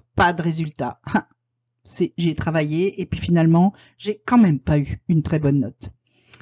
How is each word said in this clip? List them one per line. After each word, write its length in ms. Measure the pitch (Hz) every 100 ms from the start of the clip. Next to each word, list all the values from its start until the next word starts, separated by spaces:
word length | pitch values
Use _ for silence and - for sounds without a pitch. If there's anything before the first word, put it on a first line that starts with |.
| - -
pas 180 | 175
de 80 | 170
résultats. 600 | 165 160 160 - 123 - -
<laughs> 760 | 214 - _ _ _ _ _
C'est, 300 | - - 175 -
j'ai 180 | 170 151
travaillé 680 | - 160 151 160 190 -
et 40 | 175
puis 140 | -
finalement, 540 | - 170 165 165 190 - _ _
j'ai 240 | 202 208 -
quand 120 | 247
même 220 | 196 143
pas 180 | - 151
eu 240 | 139 107 -
une 140 | 165
très 160 | - 156
bonne 200 | 143 143
note. 300 | 107 - - - _ _ _ -